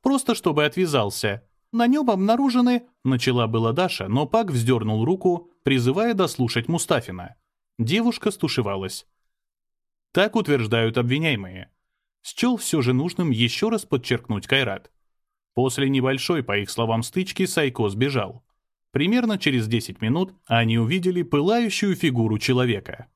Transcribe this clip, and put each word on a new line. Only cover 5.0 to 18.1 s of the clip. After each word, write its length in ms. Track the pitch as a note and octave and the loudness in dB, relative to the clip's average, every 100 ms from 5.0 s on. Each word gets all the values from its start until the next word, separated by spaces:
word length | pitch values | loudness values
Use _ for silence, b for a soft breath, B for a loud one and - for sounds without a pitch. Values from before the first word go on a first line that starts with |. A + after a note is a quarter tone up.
руку, 480 | A#2+ F#3 F#3 F3 - _ | 0 0 0 0 -4 _
призывая 500 | C#3+ C3+ A#2+ D#3 A#3 | 0 2 2 2 2
дослушать 560 | G#3+ F3+ - A#2+ A#2 A2+ | 2 0 0 -2 0 -2
Мустафина. 680 | E3 - C#3+ - F#2 F2+ - _ _ _ - | -2 0 -2 -2 -10 -14 -18 _ _ _ -4
Девушка 540 | A#2 G3 A#3 A#3 G#3+ | 0 2 2 0 -2
стушевалась. 760 | - D3+ - G2+ G2 F#2+ - - _ _ _ _ _ _ _ _ _ _ | -2 -2 -2 -2 -4 -6 -10 -16 _ _ _ _ _ _ _ _ _ _
Так 240 | - G#3 A3 | 0 0 0
утверждают 600 | C#3+ C#3 A2 A#2 A2+ A#2 | 0 0 2 0 0 0
обвиняемые. 720 | A#2+ C#3 E3 A#2 F#2+ F#2 - _ _ _ _ _ | 0 0 0 -2 -6 -14 -18 _ _ _ _ _
Счёл 320 | - - A#3+ A#3+ | -16 -4 -2 -2
всё 260 | - D#3+ | -2 0
же 120 | A#2+ | 2
нужным 380 | B2+ E3+ - E3 | 0 0 -2 0
ещё 380 | A2+ A#2+ - G#3+ | 0 0 0 -2
раз 140 | A3+ | -2
подчеркнуть 640 | - C3+ - A#2 - G#2 - | -2 -4 -2 -4 -4 -6 -2
Кайрат. 420 | C3+ B2 F#2+ - _ _ _ _ _ _ | -2 0 -6 -12 _ _ _ _ _ _
После 360 | - B2+ B2 C#3 | -2 -2 0 0
небольшой, 540 | C3+ C3 C3+ - E3+ | 2 0 0 -2 -2
по 140 | B2+ G2+ | -2 -2
их 120 | G2+ | -2
словам, 340 | - A2+ A2+ | -2 0 0
стычки 420 | A2+ F#3 F#3 - F3+ | -2 -4 -4 -2 -2
Сайко 440 | - C#3+ B2 G#2 | 0 0 0 -2
сбежал. 560 | G2 C#3 | 0 -2